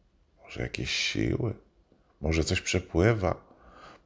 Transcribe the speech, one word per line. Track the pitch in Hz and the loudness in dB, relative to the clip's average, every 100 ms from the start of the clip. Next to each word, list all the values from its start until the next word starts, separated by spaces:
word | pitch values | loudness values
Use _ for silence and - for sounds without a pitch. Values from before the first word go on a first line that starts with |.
| _ _ _ _ | _ _ _ _
Może | - - | -14 -6
jakieś | 62 - 64 | -6 -4 -4
siły, | - - - 55 - - - - _ _ _ _ - | -2 -2 0 0 0 -2 -6 -14 _ _ _ _ -6
może | 73 80 | 0 2
coś | 76 90 | 2 0
przepływa, | - 92 - 82 104 110 90 - - - - - - - | 0 -2 0 4 4 4 0 -2 -8 -20 -20 -20 -20 -12